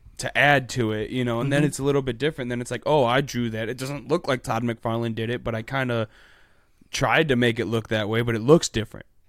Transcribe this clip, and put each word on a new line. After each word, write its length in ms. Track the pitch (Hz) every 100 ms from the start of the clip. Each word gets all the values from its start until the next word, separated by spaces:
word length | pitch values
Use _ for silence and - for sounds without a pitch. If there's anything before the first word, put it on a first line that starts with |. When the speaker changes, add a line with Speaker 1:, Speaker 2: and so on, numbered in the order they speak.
| - -
Speaker 1:
to 200 | 131 113
add 300 | 143 143 123
to 240 | 127 110
it, 180 | 107 110
you 120 | 127
know, 160 | 123 117
and 120 | 135
then 100 | 143
Speaker 2:
Mm-hmm. 60 | 147
Speaker 1:
it's 120 | -
a 40 |
little 180 | 139 139
bit 160 | 131 113
different. 320 | 143 151 123
Then 100 | 120
it's 100 | 123
like, 120 | 120 -
"Oh, 200 | 151 117
I 160 | 127
drew 280 | 135 117 117
that. 180 | 110 110
It 80 | 127
doesn't 320 | 131 143 117
look 180 | 170 -
like 160 | 127
Todd 200 | - 113
McFarlane 520 | 120 113 117 117 117 113
did 140 | 113
it, 140 | 123 117
but 100 | 113
I 60 |
kinda 460 | 113 135 127 117 110 - - - _ _ _ _ -
tried 380 | - 127 127 160
to 60 | 120
make 200 | 120 113
it 60 | 101
look 220 | 113 -
that 220 | 107 104
way, 120 | 113
but 140 | 120 113
it 60 |
looks 260 | 117 165 -
different." 360 | 113 104 - - _